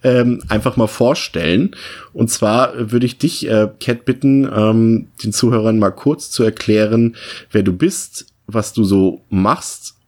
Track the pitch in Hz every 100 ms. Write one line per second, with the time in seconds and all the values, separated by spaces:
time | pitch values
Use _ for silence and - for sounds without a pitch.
0 | 131 123 123 120 - 107 123 117 110 -
1 | 120 151 - 85 80 90 185 - - -
2 | - - 117 - 107 113 127 - 110 120
3 | 127 - 185 - - 110 107 - - 120
4 | - 131 139 135 135 104 107 110 113 113
5 | - _ 110 - 120 113 110 110 101 -
6 | - 156 - - 113 107 - 107 107 113
7 | 117 117 - - - 110 98 90 165 -
8 | - - - _ - 110 107 - 101 98
9 | 95 - _ 95 101 151 - - - _